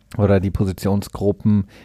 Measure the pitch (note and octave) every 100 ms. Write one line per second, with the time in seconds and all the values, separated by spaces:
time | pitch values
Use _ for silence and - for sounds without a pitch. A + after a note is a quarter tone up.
0 | _ - G2+ G2 F#2+ - G2+ F#2 G2 G2+
1 | - - G2+ G2 A2+ G#2 F#2+ -